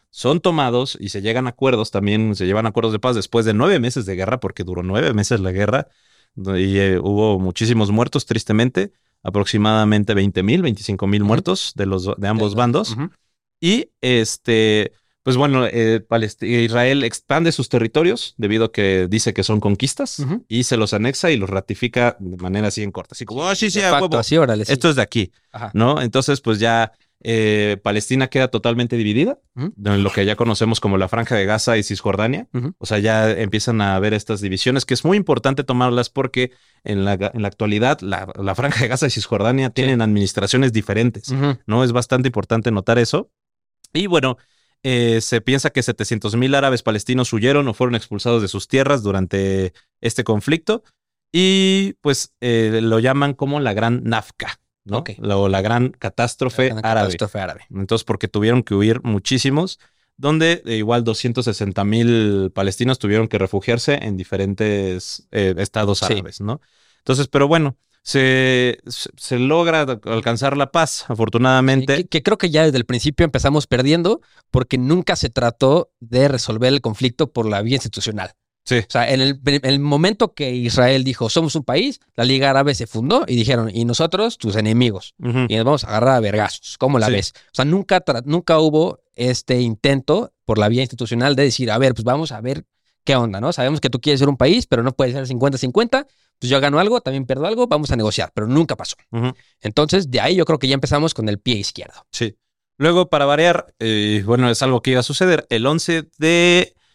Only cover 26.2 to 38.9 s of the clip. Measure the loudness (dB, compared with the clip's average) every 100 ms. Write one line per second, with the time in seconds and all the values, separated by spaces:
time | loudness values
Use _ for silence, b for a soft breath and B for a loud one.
26.2 | 0 0 0 0 2 2 0 -6 _ _
27.2 | -4 0 2 2 0 -2 -2 -2 -2 -2
28.2 | 0 0 0 0 0 0 -2 -2 0 0
29.2 | 0 -4 _ -10 -10 -6 0 2 2 2
30.2 | 0 0 0 0 0 0 0 0 0 -2
31.2 | -2 0 0 0 0 0 -2 -4 -2 -2
32.2 | -2 -4 -6 -8 -8 -10 -4 0 2 2
33.2 | 2 0 -2 -2 -2 0 0 0 0 -2
34.2 | -4 -6 -4 -2 0 -2 -2 -2 2 2
35.2 | 2 0 0 -2 -2 0 2 0 -2 -4
36.2 | -4 -2 -4 b b b -6 -2 0 -2
37.2 | -4 -4 -6 -4 -2 0 0 -2 -6 -8
38.2 | -8 -8 -6 -2 -2 0 -2